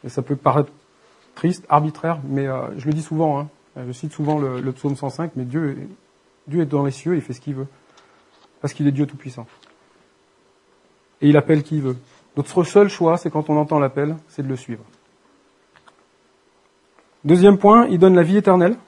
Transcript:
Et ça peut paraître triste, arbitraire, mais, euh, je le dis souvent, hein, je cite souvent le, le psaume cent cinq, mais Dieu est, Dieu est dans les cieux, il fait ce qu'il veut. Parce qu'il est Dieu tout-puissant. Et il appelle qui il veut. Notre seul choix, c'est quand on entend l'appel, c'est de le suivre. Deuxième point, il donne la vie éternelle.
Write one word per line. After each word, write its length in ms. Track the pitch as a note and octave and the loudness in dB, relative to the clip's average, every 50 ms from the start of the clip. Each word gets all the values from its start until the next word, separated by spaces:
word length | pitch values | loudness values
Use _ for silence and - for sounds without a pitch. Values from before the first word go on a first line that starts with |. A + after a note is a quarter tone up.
| - | -16
Et 60 | B2+ | -10
ça 140 | - - B2 | -8 -8 -6
peut 140 | - C#3+ | -6 -8
paraître 360 | C3+ - D3 B2 D3 D3 - - _ _ _ _ _ _ _ _ _ _ _ _ | -2 -2 0 0 0 -2 -2 -6 _ _ _ _ _ _ _ _ _ _ _ _
triste, 300 | - - E3 F3+ F3+ - - | -4 -4 -4 -4 -4 -4 0
arbitraire, 500 | D3+ D3+ D3 D#3 D3+ - - E3 E3+ D#3 C3+ | 0 0 0 0 -6 -6 -6 -6 -6 -6 -8
mais, 240 | C3+ C#3 C#3 C#3 C3+ | -6 -6 -4 -4 -4
euh, 140 | C3 B2+ C3 - - - | -6 -8 -8 -10 -12 -8
je 80 | B2+ | -4
le 60 | D3+ D3+ | -4 -4
dis 100 | D#3 D3+ | -4 -6
souvent, 380 | - D#3+ D#3 E3 D#3 C#3+ C#3 | -6 -4 -2 -2 -2 -2 -4
hein, 80 | D3 D3 _ _ _ _ _ | -8 -10 _ _ _ _ _
je 160 | C#3 B2+ B2 B2+ | -16 -14 -14 -12
cite 200 | B2 - D#3 - | -12 -12 -14 -8
souvent 260 | - D3+ C#3+ D#3 D3+ | -6 -4 -2 -2 -2
le, 220 | C#3+ C3+ B2+ B2+ | -2 -4 -6 -6
le 120 | C3 C3+ C3 | -8 -8 -8
psaume 240 | - - D3 C#3 | -6 -6 -6 -6
cent 120 | C3 - C3+ | -6 -8 -10
cinq, 240 | - - E3 E3 - | -8 -8 -10 -10 -8
mais 80 | - B2+ | -10 -10
Dieu 260 | B2 B2 D#3+ E3 C#3+ | -8 -6 -6 -6 -6
est, 180 | C#3 - C#3 - F#3+ _ _ _ _ _ _ _ _ _ _ - | -8 -8 -14 -18 -20 _ _ _ _ _ _ _ _ _ _ -6
Dieu 140 | C#3 F3 E3 | -4 -4 -4
est 40 | |
dans 180 | C#3+ D3+ C#3+ C#3+ | -2 -2 -2 -2
les 60 | C#3 | -2
cieux, 240 | C3+ - - E3 F3+ | -6 -8 -8 -6 -6
il 60 | D#3+ | -6
fait 120 | - - B2+ | -6 -8 -14
ce 80 | B2 | -14
qu'il 140 | _ D3 C#3+ | _ -12 -10
veut. 140 | C3 C3+ C#3 _ _ _ _ _ _ _ _ _ _ _ _ _ _ _ _ _ _ | -10 -12 -14 _ _ _ _ _ _ _ _ _ _ _ _ _ _ _ _ _ _
Parce 140 | - C#3+ - | -10 -10 -6
qu'il 140 | - D3 C#3+ | -2 -2 -2
est 40 | C#3 | 0
Dieu 140 | C3+ D3 | 0 -4
tout-puissant. 400 | C#3 - C3 - C3 B2 - A2+ _ _ _ _ _ _ _ _ _ _ _ _ _ _ _ _ _ _ _ _ _ _ _ _ _ _ _ _ _ _ _ _ _ _ _ | -6 -6 -16 -16 -16 -16 -16 -20 _ _ _ _ _ _ _ _ _ _ _ _ _ _ _ _ _ _ _ _ _ _ _ _ _ _ _ _ _ _ _ _ _ _ _
Et 80 | D3 D3 | 2 4
il 80 | D3 | 4
appelle 260 | D3 C#3+ - D#3+ D3+ C#3+ | 4 4 4 0 0 0
qui 140 | - D#3 | -2 -6
il 60 | D3+ C#3 | -4 -4
veut. 140 | C3 B2+ B2 _ _ _ _ _ _ _ | -4 -6 -8 _ _ _ _ _ _ _
Notre 280 | - C#3 - - F#3+ E3+ | -8 -8 -4 -2 -2 -2
seul 240 | - - G3+ G3+ G3 | 2 4 4 4 4
choix, 300 | G3 - F3 E3 E3 E3+ | 0 -2 0 0 0 0
c'est 120 | - E3 | -4 -6
quand 200 | - D#3 D3+ - | -6 -6 -4 -2
on 60 | D3+ | 0
entend 220 | D3+ D3+ D3 D#3+ D3+ | 0 0 0 0 0
l'appel, 380 | C#3+ C3+ - C#3 C#3+ D3+ E3 D#3 _ _ | 0 0 -2 -4 -4 -4 -6 -10 _ _
c'est 140 | _ - C#3+ | _ -10 -8
de 60 | C3+ | -6
le 80 | C3+ | -8
suivre. 260 | B2+ B2+ - A#2 G#2+ A2+ _ _ _ _ _ _ _ _ _ _ _ _ _ _ _ _ _ _ _ _ _ _ _ _ _ _ _ _ _ _ _ _ _ _ _ _ _ _ _ _ _ _ _ _ _ _ _ _ | -8 -8 -12 -14 -14 -14 _ _ _ _ _ _ _ _ _ _ _ _ _ _ _ _ _ _ _ _ _ _ _ _ _ _ _ _ _ _ _ _ _ _ _ _ _ _ _ _ _ _ _ _ _ _ _ _
Deuxième 340 | D3 E3 F3+ F3+ G3+ G3+ F#3 | 2 4 8 8 8 6 8
point, 280 | - G3+ G#3+ A#3 A#3+ | 6 6 8 8 6
il 140 | A#3 F#3+ E3+ | 4 4 4
donne 160 | F3+ F#3+ F#3 | 6 6 6
la 80 | F3+ E3+ | 6 4
vie 120 | D#3+ F#3+ | 4 2
éternelle. 400 | G#3 G3+ G3+ F#3 F3+ E3+ F3+ A#3 - - | 2 4 4 4 4 4 2 0 -2 -8